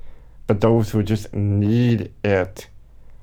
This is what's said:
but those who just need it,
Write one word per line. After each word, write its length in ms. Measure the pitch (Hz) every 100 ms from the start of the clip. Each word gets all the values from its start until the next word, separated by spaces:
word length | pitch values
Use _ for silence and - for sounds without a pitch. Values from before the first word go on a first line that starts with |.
| - - - - -
but 160 | 101
those 280 | 113 117 107
who 120 | 107
just 300 | 101 110 -
need 760 | 107 101 101 104 117 123 113 - -
it, 440 | 104 95 90 - - - - - - -